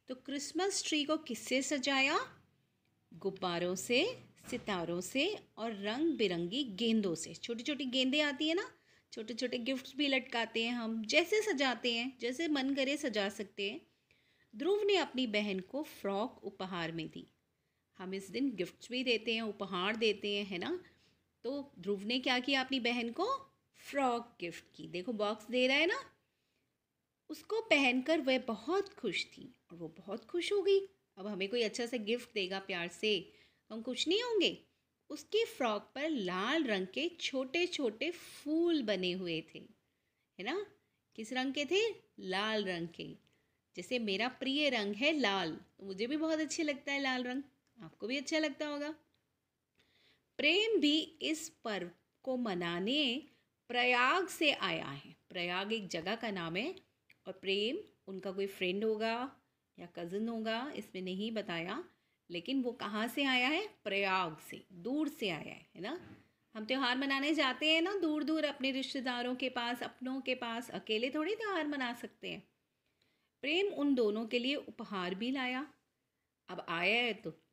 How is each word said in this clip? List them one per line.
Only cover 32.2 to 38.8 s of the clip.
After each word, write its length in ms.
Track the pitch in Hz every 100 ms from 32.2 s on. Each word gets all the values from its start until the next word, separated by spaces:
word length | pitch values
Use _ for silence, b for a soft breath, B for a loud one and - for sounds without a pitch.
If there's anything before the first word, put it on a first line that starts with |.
| -
देगा 240 | 208 180 196
प्यार 300 | 196 180 175
से, 440 | - 214 196 b b b b -
तो 60 |
हम 80 | 220
खुश 260 | 226 247 302
नहीं 140 | 403
होंगे? 420 | 480 440 240 175 - _ _ _ -
उसकी 340 | 294 - 427
फ्रॉक 480 | 453 - 240 208 -
पर 140 | 262 311
लाल 560 | 285 180 180 220 320
रंग 220 | 254 196 185
के 220 | 247 330
छोटे 580 | - - 262 262 330 359
छोटे 440 | 339 247 214 302
फूल 720 | 349 - - 285 320 339 320